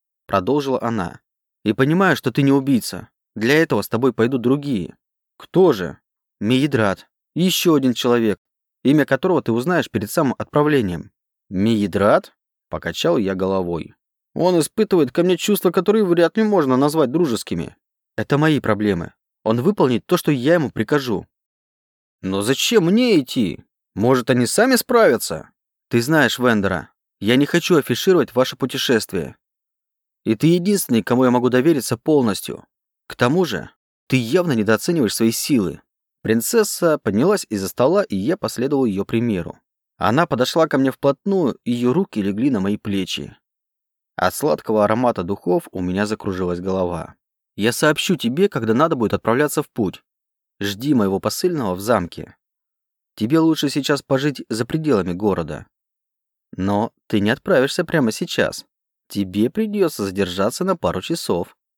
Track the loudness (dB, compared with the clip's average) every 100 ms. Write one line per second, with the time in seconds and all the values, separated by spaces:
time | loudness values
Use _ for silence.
0 | _ _ -4 -2 0 -2 -2 -4 -4 -4
1 | -6 -10 _ _ _ _ -4 0 2 2
2 | 2 2 0 0 2 2 2 0 -2 -10
3 | -14 _ _ -4 0 2 2 0 -2 -2
4 | 0 2 0 0 0 -2 -2 -6 -6 -12
5 | _ _ _ _ -4 2 4 2 -4 -10
6 | _ _ _ _ 0 0 2 0 0 -2
7 | -8 _ _ -2 0 2 2 4 2 0
8 | 2 2 2 -2 _ _ _ _ 0 2
9 | 2 0 0 0 0 -2 0 -2 -2 -4
10 | -4 -2 -2 -2 -4 0 2 0 0 -4
11 | -10 _ _ _ _ -2 0 0 0 2
12 | 4 2 0 _ _ _ _ -8 -8 -4
13 | 0 0 0 -2 -2 -2 -2 -6 -10 -16
14 | _ _ _ -2 2 2 0 -2 0 2
15 | 2 2 0 0 0 0 2 0 2 2
16 | 2 2 2 2 2 2 2 2 2 2
17 | 0 0 0 -2 -4 -6 -8 -12 _ _
18 | _ -10 -2 2 2 2 0 0 0 0
19 | -4 -14 _ _ -2 0 0 2 2 0
20 | 0 -2 0 0 2 2 0 -4 -2 -2
21 | -2 -6 -6 _ _ _ _ _ _ _
22 | _ _ -6 -2 0 -2 0 2 2 2
23 | 4 2 0 -2 -2 -4 _ _ _ -2
24 | 2 2 2 0 0 2 2 2 2 4
25 | 4 2 -2 -10 -12 _ _ _ _ -2
26 | 2 2 2 2 2 2 0 -4 -8 _
27 | _ _ 0 2 2 0 2 2 2 -2
28 | 2 2 2 0 -2 -2 -6 -4 0 0
29 | 0 -6 -8 -12 _ _ _ _ _ _
30 | _ _ -4 0 2 2 2 -2 0 -2
31 | 0 2 2 2 2 2 2 2 -2 -4
32 | 0 2 2 -2 -8 -14 -18 _ _ _
33 | -20 -2 0 2 0 -4 -10 -16 _ _
34 | -4 -2 0 0 0 0 2 0 0 0
35 | 0 2 0 0 0 0 0 -4 _ _
36 | _ _ -2 -2 0 0 0 0 0 0
37 | 0 0 2 0 -2 -6 -6 0 0 2
38 | -2 -4 -4 -4 -6 -4 -2 0 0 -2
39 | -2 -2 -2 -2 -6 -14 _ _ _ _
40 | 0 0 0 0 0 2 0 2 0 0
41 | 0 0 -2 0 0 -2 -4 -2 0 0
42 | -2 -2 -4 -2 0 0 -2 -4 -4 -4
43 | -4 -8 -10 -16 _ _ _ _ _ _
44 | _ -4 -2 -2 -2 -2 0 0 2 2
45 | 0 -2 -4 -6 -2 -2 -2 -6 -4 -2
46 | -4 -4 -6 -4 -4 -4 -4 -4 -4 -6
47 | -10 -16 _ _ _ -4 -2 0 0 0
48 | 0 -2 0 0 0 0 0 2 2 0
49 | 0 0 0 0 0 -2 -6 -2 -4 -4
50 | _ _ _ _ _ _ -8 -6 0 2
51 | 2 0 -2 -2 -2 -2 -4 -4 0 0
52 | 0 -8 -18 _ _ _ _ _ _ _
53 | _ -6 0 2 2 2 0 -2 -2 -2
54 | 0 -2 -2 -4 -6 -6 -4 -4 0 0
55 | 0 -2 0 -2 -4 -10 -14 _ _ _
56 | _ _ _ _ _ -6 -2 -2 -2 -8
57 | _ 0 0 -2 0 2 2 -2 -2 0
58 | 0 -2 -6 -2 -2 -4 -14 _ _ _
59 | _ -6 -4 -2 -2 -2 -4 0 -2 0
60 | -4 -2 -4 -2 -4 -2 -4 -2 -2 -4
61 | -6 -6 -4 -4 -4 _ _